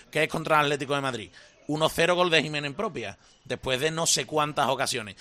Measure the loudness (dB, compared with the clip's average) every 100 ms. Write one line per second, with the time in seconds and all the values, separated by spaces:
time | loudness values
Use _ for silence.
0 | -6 -2 0 0 2 4 4 0 -2 -2
1 | -2 -4 -8 -16 -20 _ -8 0 0 2
2 | 2 4 4 2 0 -4 -6 -6 -6 -6
3 | -10 -10 _ _ -8 -6 -2 0 0 0
4 | 0 0 0 0 0 2 2 2 0 -4
5 | -6 -12